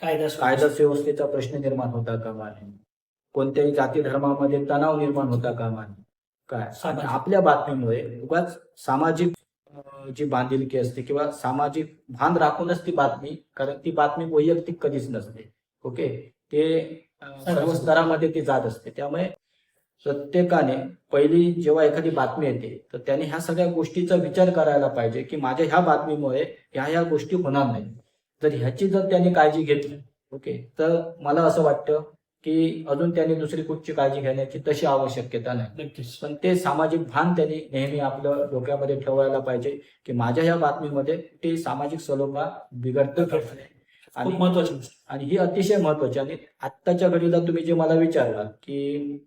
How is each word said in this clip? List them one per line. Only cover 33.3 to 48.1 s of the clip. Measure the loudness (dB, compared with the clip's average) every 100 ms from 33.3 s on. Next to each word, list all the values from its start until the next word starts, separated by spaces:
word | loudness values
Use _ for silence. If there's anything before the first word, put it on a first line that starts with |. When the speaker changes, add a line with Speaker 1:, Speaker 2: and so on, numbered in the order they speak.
Speaker 2:
दुसरी | 0 -2 -6
कुठची | -6 -8 -6
काळजी | -2 0 0
घेण्याची | -2 -2 -4 -4 -2
तशी | 0 2
आवश्यकता | 2 0 -4 -6 -6 -4
नाही. | -6 -6 -10
Speaker 1:
नक्कीच. | -14 -14 -16 -12
Speaker 2:
पण | -10 -2
ते | 0
सामाजिक | 2 2 2 2 0
भान | 0 0 2
त्यांनी | 2 0 -2 -6
नेहमी | -4 -2 -2
आपल्या | -4 -2 -2
डोक्यामध्ये | 0 -2 -4 -2 -2 -2 -2
ठेवायला | 0 2 2 0
पाहिजे | -2 -2 -4 -6 -12 _ -6
की |
माझ्या | -2 0 2
ह्या | 2 2
बातमीमध्ये | 2 0 -4 -2 -2 -4
ते | -6 _ -4 -4
सामाजिक | -4 -6 -6 -6
सलोखा | -4 -2 -2 -2 -4 -6 -14
बिघडतं | -8 -2 0 2
Speaker 1:
बिघडतं. | 2
Speaker 2:
कामा | 0 0 -4
नये. | -12
Speaker 1:
खूप | -20 _ _ _ _ -6
Speaker 2:
आणि | -4 2
Speaker 1:
महत्त्वाची | 2 2 0
गोष्ट. | -4 -10 -20 -12
Speaker 2:
आणि | -8
ही | -2 0
अतिशय | 2 2 2 2
महत्त्वाची. | 2 2 0 -2
आणि | -4 -8 -16 _
आत्ताच्या | -12 -4 -2 2 2
घडीला | 4 4 2
तुम्ही | 2 0
जे | 0
मला | 2 4
विचारला | 4 4